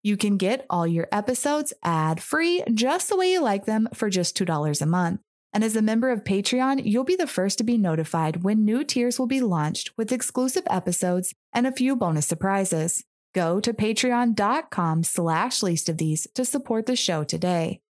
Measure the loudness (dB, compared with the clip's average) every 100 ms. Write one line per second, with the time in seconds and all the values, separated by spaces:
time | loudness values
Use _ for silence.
0 | 0 2 2 2 2 0 -2 0 2 0
1 | 0 -2 0 0 0 0 -2 -4 -2 2
2 | 0 0 -2 0 2 0 0 0 0 0
3 | 0 2 2 2 2 0 0 0 0 -2
4 | -2 0 -2 -2 -2 0 0 0 0 0
5 | 0 -4 _ _ _ -2 0 0 2 2
6 | 0 -2 0 -2 0 0 0 0 0 0
7 | 2 0 0 0 0 0 0 2 2 0
8 | 0 0 0 0 0 2 2 2 0 0
9 | 0 0 0 0 2 0 0 -2 -8 -6
10 | -4 -2 -2 0 0 0 0 -2 0 0
11 | 0 0 -2 -8 _ 0 0 2 0 2
12 | 0 0 0 0 0 0 0 0 0 -4
13 | -6 _ _ -2 0 0 -2 0 0 2
14 | 2 2 2 2 2 0 -2 -2 0 0
15 | 0 0 0 0 0 0 0 0 -2 -2
16 | 0 -2 -2 -4 -2 -2 -2 -2 0 0
17 | 0 -2 -2 -2 0 0 -2 -6 _